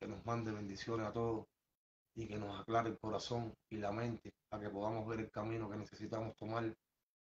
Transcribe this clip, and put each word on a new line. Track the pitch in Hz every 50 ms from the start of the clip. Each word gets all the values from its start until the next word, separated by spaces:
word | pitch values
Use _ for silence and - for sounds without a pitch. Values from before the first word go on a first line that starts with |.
que | 98 101
nos | 104 - -
mande | 117 117 117 113 110
bendiciones | 110 104 104 98 95 - - 120 113 113 107
a | 104
todos | 110 117 117 117 113 107 - - _ _ _ _ _ _ _ _ _ _ _ _ _
y | 117 110
que | 101 104
nos | 104 101 101 101 95
aclare | 98 113 113 117 117 113
el | 104 -
corazón | - 107 104 95 - - 120 120 117 110 - - _ _
y | 110
la | 107 101 101
mente | 104 113 120 120 110 - - 101 - _ _ _
para | 107 104 104
que | 104
podamos | 98 98 104 113 117 110 107
ver | 113 113 110
el | 110 -
camino | - 110 107 110 113 113 107 101
que | 104
necesitamos | 107 104 - - - 110 98 113 107 110 110 110
tomar, | - 107 107 113 117 117 113 - - _ _ _ _ _ _ _ _ _ _